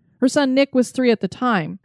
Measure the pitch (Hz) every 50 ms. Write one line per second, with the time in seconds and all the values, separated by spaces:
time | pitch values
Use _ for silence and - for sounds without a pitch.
0 | _ _ _ - 247 262 - 294 285 262 254 269 277 - - 254 240 - - 262
1 | 254 240 226 - - 185 - - 254 247 226 185 156 170 180 -